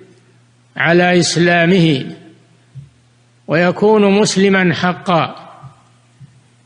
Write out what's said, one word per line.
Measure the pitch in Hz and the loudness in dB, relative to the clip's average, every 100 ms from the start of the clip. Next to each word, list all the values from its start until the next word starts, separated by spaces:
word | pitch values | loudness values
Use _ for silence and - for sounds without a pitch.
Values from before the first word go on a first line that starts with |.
| - _ _ _ _ _ _ - | -20 _ _ _ _ _ _ -4
على | 139 175 180 180 | 0 2 2 2
إسلامه | 170 160 175 175 170 190 165 135 101 - - - _ _ _ - - _ _ _ _ _ - | 0 0 0 2 2 2 2 0 -6 -16 -20 -20 _ _ _ -20 -20 _ _ _ _ _ -6
ويكون | 147 175 170 208 220 202 196 | -2 -2 0 2 2 2 2
مسلما | 214 190 196 190 185 | 0 0 2 2 0
حقا | 151 180 175 - 170 131 - - - - _ _ _ _ _ - _ _ _ | 0 -4 -4 -2 -2 -2 -8 -20 -20 -20 _ _ _ _ _ -20 _ _ _